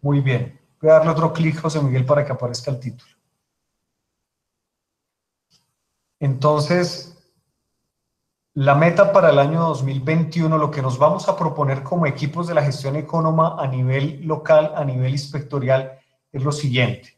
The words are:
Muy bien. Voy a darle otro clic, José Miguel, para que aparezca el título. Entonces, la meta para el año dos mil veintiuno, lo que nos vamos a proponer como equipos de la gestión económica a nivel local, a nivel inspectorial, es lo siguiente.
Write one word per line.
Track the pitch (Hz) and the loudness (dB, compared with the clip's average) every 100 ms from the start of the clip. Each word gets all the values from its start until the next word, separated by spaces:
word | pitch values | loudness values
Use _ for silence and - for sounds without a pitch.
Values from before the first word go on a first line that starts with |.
Muy | 143 143 | 0 0
bien. | 135 120 - - _ _ | 0 -2 -4 -12 _ _
Voy | 156 | 6
a | |
darle | 156 160 | 6 6
otro | 151 160 | 2 0
clic, | 160 160 151 | 0 -2 0
José | 160 156 | -4 0
Miguel, | 143 127 | 0 0
para | 127 147 | 2 2
que | 143 | 2
aparezca | 127 123 120 - | -4 -6 -6 -6
el | 127 | -6
título. | 123 - _ _ _ _ _ _ _ _ _ _ _ _ _ _ _ _ _ _ _ _ _ _ _ _ _ _ _ _ _ _ _ _ | -8 -12 _ _ _ _ _ _ _ _ _ _ _ _ _ _ _ _ _ _ _ _ _ _ _ _ _ _ _ _ _ _ _ _
Entonces, | 143 127 147 151 147 175 175 - - - _ _ _ _ _ _ _ _ _ _ _ _ _ | -4 0 2 0 0 0 -2 -6 -16 -20 _ _ _ _ _ _ _ _ _ _ _ _ _
la | - 139 | -2 2
meta | 143 165 170 196 | 4 4 4 4
para | 196 170 | 6 6
el | 143 | 4
año | 143 165 | 4 2
dos | 165 139 | -2 -2
mil | 135 135 | -4 -4
veintiuno, | 131 160 160 170 160 160 | -2 0 0 0 0 0
lo | 151 | -2
que | 147 | -2
nos | 131 123 | -4 2
vamos | 151 180 - | 2 2 -2
a | - | -2
proponer | 160 143 139 135 | -2 -2 -2 -2
como | - 175 | -4 -2
equipos | 156 - 147 160 170 | 0 -2 -6 -6 -2
de | |
la | 165 | 0
gestión | 143 131 139 143 | 0 -2 -4 -6
económica | 151 165 160 160 160 160 | -4 -2 0 2 0 0
a | 143 | -6
nivel | 127 127 135 139 143 160 | -2 0 0 -2 -6 -6
local, | 156 - 156 151 | -6 4 4 4
a | 160 | -2
nivel | 143 127 127 | -4 -2 -2
inspectorial, | 143 - 147 - 143 127 131 131 - _ _ _ | -4 -6 -10 -6 -6 0 0 -2 -14 _ _ _
es | 139 | -6
lo | 139 | -4
siguiente. | 143 139 123 120 98 - | -4 -2 0 -2 -4 -12